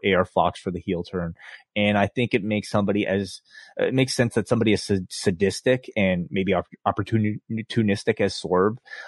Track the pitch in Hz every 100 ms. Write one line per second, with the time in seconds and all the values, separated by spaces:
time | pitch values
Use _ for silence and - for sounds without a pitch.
0 | 101 90 92 - 85 - - 87 101 87
1 | 87 92 85 85 - - _ 104 104 104
2 | 101 - 120 123 101 107 - 107 101 104
3 | - 95 95 - _ - - - 92 131
4 | 131 - 117 - 101 117 113 101 - 101
5 | 90 - - 85 98 - 127 127 - -
6 | 95 90 85 95 95 90 - - 101 -
7 | 98 110 107 104 - 113 110 - 107 101
8 | - 110 98 - 80 90 101 117 - -